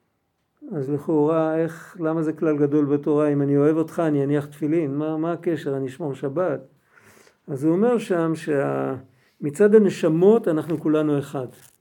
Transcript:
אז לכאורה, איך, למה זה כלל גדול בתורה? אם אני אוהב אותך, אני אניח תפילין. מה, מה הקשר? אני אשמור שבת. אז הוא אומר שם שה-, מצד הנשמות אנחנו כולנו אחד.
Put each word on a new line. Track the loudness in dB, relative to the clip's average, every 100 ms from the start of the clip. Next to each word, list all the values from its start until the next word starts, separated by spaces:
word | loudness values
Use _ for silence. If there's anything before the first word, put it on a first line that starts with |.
| _ _ _ _ _ _ -10
אז | -6 -4
לכאורה, | -4 0 2 2 2 0 -2
איך, | -4 -6 -18 -6
למה | -4 -2
זה | -2
כלל | -2 -2 0
גדול | 2 2 2
בתורה? | 0 0 0 2
אם | 2
אני | 2 4
אוהב | 4 2
אותך, | -2 -2 0
אני | 0
אניח | 0 -2 -4
תפילין. | -6 -2 -2 -2 -4
מה, | -4 -4
מה | -4
הקשר? | -4 -4 -4 -4 -4
אני | -6
אשמור | -8 -8
שבת. | -6 -6 -4 -4 -4 -10 _ _ _ _ -20 _ _ -12
אז | -4
הוא | 0
אומר | 2 2 0
שם | -2 -2 -2 -4
שה-, | -2 -2 -2 -2 -4 -8 -12 _ _ -10
מצד | -4 2 6 6
הנשמות | 6 2 2 4 6 6 2
אנחנו | -2 -2 -4
כולנו | 0 2 2 0
אחד. | -2 -8 -10 -14 -20 _